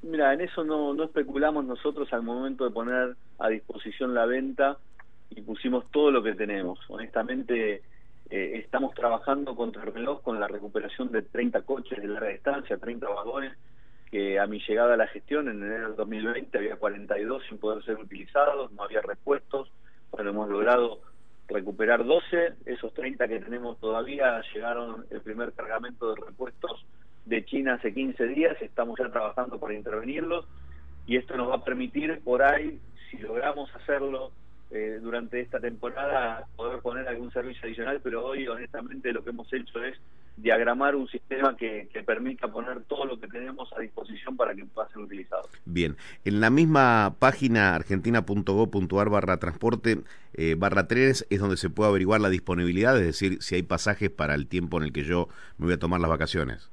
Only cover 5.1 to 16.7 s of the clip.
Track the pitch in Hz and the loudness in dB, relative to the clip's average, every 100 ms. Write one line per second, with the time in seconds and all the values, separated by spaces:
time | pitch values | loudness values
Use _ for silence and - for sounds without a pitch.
5.1 | - - - 104 107 127 123 120 147 147 | -14 -14 -12 -10 -4 0 0 0 4 6
6.1 | 135 110 98 107 101 90 90 - 101 110 | 6 4 0 -2 -2 -2 -6 -10 -10 -4
7.1 | 113 113 127 117 120 110 101 - - - | -2 -2 -4 0 0 2 -2 -6 -14 -14
8.1 | - - 98 92 - - 127 131 - 120 | -14 -6 -4 -2 -4 -4 -2 -2 0 0
9.1 | 113 - 139 139 117 117 104 107 107 120 | 2 0 -2 -2 -4 -4 -4 -8 -6 -4
10.1 | 147 - 110 101 101 104 - 101 - 127 | -4 -4 -2 -2 -4 -4 -6 -6 -6 -2
11.1 | 240 - - 123 113 - 135 120 123 101 | -2 -2 -2 0 0 -2 -4 -4 -6 -4
12.1 | 131 110 - - 139 135 101 - 120 - | -4 -4 -2 -2 -2 -2 -4 -4 -6 -4
13.1 | 101 104 135 135 - - - - - - | -4 -4 -4 -6 -10 -16 -14 -14 -14 -6
14.1 | 104 101 98 101 104 - 110 120 117 110 | -2 0 2 0 -2 0 4 6 6 4
15.1 | 101 - 147 143 107 101 113 113 107 104 | 0 -2 -2 0 -4 -4 -4 -4 -4 -4
16.1 | 110 110 120 - - 104 | -2 -2 -2 -6 -6 -6